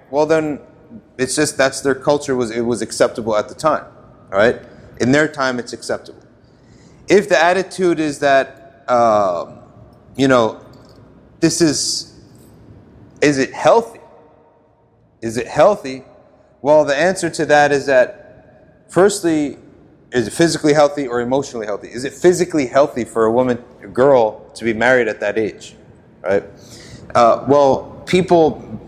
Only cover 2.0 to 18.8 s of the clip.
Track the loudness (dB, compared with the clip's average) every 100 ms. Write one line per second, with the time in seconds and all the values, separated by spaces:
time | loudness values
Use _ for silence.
2 | -2 -2 -2 -4 -4 -4 -4 -4 -6 -2
3 | -2 -2 -4 -4 -4 -4 -2 -2 -6 -20
4 | -20 -20 -6 0 2 0 -8 -20 -20 -6
5 | 0 2 0 -2 -4 -6 -10 -14 -8 -10
6 | -10 -20 -20 _ _ _ _ _ -20 _
7 | 0 2 2 2 2 0 -4 -4 -2 -2
8 | -4 -4 0 2 0 -8 -20 -16 -2 0
9 | 2 2 0 -2 -8 -16 -20 -20 -20 _
10 | _ -2 2 2 2 -4 -16 -20 -20 -20
11 | -20 _ _ _ -2 0 0 -2 -6 -8
12 | -12 -20 -20 -20 -20 -20 -20 -20 -20 -20
13 | -20 -2 0 0 -4 -2 2 2 0 -10
14 | -20 -20 _ _ _ _ _ _ _ _
15 | _ _ -8 -8 -4 2 2 2 -4 -14
16 | -18 -20 _ _ _ _ 2 2 4 0
17 | 0 -2 -4 -4 2 4 4 2 2 2
18 | 2 -2 -20 -20 _ _ _ _